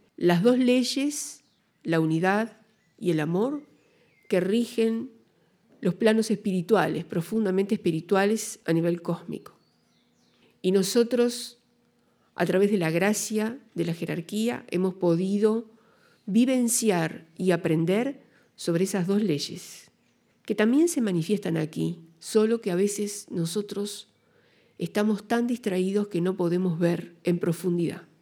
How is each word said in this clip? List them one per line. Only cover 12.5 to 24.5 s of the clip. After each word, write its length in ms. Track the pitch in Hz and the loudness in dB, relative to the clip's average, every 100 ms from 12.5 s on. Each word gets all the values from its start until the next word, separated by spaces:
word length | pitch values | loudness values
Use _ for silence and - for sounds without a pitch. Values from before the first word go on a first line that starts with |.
| 180 202 | 2 2
de 80 | 208 | 2
la 120 | 160 | 0
gracia 680 | 170 196 214 - 214 214 277 _ | 2 2 0 -2 -4 -4 -6 _
de 100 | - | -6
la 100 | 165 | -4
jerarquía, 680 | 165 160 156 160 208 226 247 - | -4 -6 -8 -6 -4 -2 -4 -6
hemos 240 | 175 185 | -2 -2
podido 760 | 190 175 170 190 202 214 226 233 _ _ _ _ _ - | 0 2 2 0 2 2 2 -4 _ _ _ _ _ 0
vivenciar 1000 | 208 254 254 233 - 220 175 165 - - - | 2 4 4 2 2 2 2 0 -6 -18 -2
y 160 | 185 | 2
aprender 680 | 170 165 156 165 202 269 269 _ _ _ _ | 2 2 0 2 0 0 -6 _ _ _ _
sobre 280 | - 170 | -2 0
esas 220 | 196 202 175 | 0 -2 0
dos 160 | 202 | 0
leyes, 680 | 214 147 - 170 - - - _ _ _ _ _ | 0 -2 -4 -10 -16 -20 -20 _ _ _ _ _
que 100 | - | -8
también 340 | 208 220 277 339 | 0 2 4 2
se 120 | 285 | 2
manifiestan 560 | 214 175 165 196 175 165 | 0 0 0 -2 0 -2
aquí, 440 | 156 165 160 170 - _ | -4 -4 -4 -6 -14 _
solo 420 | - 214 220 233 | -2 2 2 0
que 100 | 214 | -2
a 60 | 175 | 0
veces 500 | 202 196 208 - - | 0 -2 -6 -8 -10
nosotros 800 | 180 165 208 202 196 208 - - _ _ _ _ | -6 -4 -4 -6 -8 -8 -10 -18 _ _ _ _